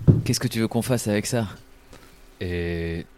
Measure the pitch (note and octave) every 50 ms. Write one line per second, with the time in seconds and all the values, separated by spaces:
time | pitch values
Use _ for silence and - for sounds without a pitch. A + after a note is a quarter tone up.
0 | - - - - - - B2 - - B2 - A2+ A2+ A2 - A#2+ A2 - C3 A#2
1 | - A2 G#2 G#2 G#2 - - A#2+ A2+ F#2+ - - - - - - - - - -
2 | - - - - - - - - G2+ F2+ F2 F2 E2+ E2+ E2+ E2+ E2 E2+ E2 E2+
3 | - - -